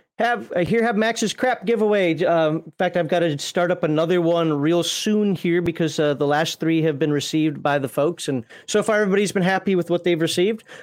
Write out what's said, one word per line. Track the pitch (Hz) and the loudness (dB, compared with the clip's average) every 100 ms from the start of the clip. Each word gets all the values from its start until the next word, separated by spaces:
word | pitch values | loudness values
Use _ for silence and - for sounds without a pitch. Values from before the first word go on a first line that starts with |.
| _ - | _ -2
have, | 233 240 - | -2 -2 -4
uh, | 180 156 | -2 0
here | 226 | 2
have | 226 208 | 2 0
Max's | 220 226 214 | 0 0 -4
crap | - 254 233 | 0 -2 -2
giveaway. | 185 226 214 208 175 151 | -2 0 2 2 2 0
Um, | 175 170 156 160 - | 2 2 2 0 -6
in | |
fact, | - 180 175 | -4 -2 0
I've | 160 | 0
gotta | 175 170 143 | 0 0 -2
start | - 180 175 | -4 -2 0
up | 175 | 0
another | 165 156 165 180 | 0 0 2 2
one | 170 170 165 | 2 2 2
real | 147 151 170 | 0 2 0
soon | 170 - 214 214 208 | 0 -2 0 2 0
here | 175 175 175 | 0 0 0
because, | 170 165 160 143 | 0 -2 -2 0
uh, | 147 | 0
the | 139 143 | 0 0
last | 147 170 - | 0 0 -2
three | 165 165 | 0 2
have | 160 135 | 0 0
been | 151 | 0
received | 147 - 156 156 143 | 0 -2 0 -2 -2
by | 147 143 | -2 -2
the | 131 | -2
folks. | - 156 165 - | -2 -2 -2 -6
And | 131 - - - | -6 -6 -18 -2
so | 208 | -2
far, | 214 214 | 2 0
everybody's | 202 196 202 | 2 2 0
been | 196 | 0
happy | 180 190 202 | 0 0 0
with | 185 170 | 0 0
what | 175 | 0
they've | 180 165 | 0 0
received, | 160 175 196 220 - - | 0 0 0 -2 -10 -20